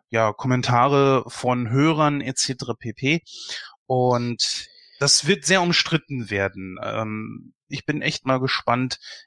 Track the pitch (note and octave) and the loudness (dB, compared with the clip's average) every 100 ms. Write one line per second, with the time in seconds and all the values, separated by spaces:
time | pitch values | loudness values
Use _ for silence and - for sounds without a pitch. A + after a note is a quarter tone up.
0 | _ A2+ A2 - B2+ B2+ B2 B2 C3 C#3+ | _ 2 2 2 0 0 4 4 6 6
1 | C#3 C3+ B2+ - B2+ B2 A#2 C3 D#3 D#3 | 4 4 0 -4 -2 0 0 2 4 4
2 | D3+ C#3+ B2+ - - B2+ - A2+ A#2 - | 2 0 -2 -4 -4 -4 -8 -8 -10 -4
3 | C3+ E3 - - - - - - - B2+ | 0 0 -4 -16 -12 -12 -14 -16 -4 0
4 | B2+ B2 A#2+ A#2 - - - _ _ - | 2 2 0 -2 -4 -6 -10 _ _ -2
5 | C#3+ - C#3+ G3 - F#3+ F3 E3 - E3 | 2 2 2 0 2 2 4 2 2 -2
6 | - C3+ G#2+ G2+ G2 - F#2 F#2+ A2 A2 | -2 -8 -4 -2 -2 -4 -10 -8 -6 -4
7 | A2 G#2+ A2 G#2+ - _ _ C#3 - D3 | -4 -6 -8 -12 -16 _ _ -8 -4 -2
8 | C#3+ - C3 C3 C3 - - A#2+ B2+ - | -2 -2 0 0 0 -2 0 0 0 -4
9 | - - | -12 -20